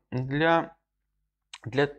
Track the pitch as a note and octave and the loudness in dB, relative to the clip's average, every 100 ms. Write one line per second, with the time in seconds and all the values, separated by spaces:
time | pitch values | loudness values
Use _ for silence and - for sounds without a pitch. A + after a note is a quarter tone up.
0 | _ B2+ C3 C#3+ E3 E3 - - _ _ | _ -6 -4 0 2 2 0 -10 _ _
1 | _ _ _ _ _ - A2 C3 C#3+ | _ _ _ _ _ -18 -4 0 0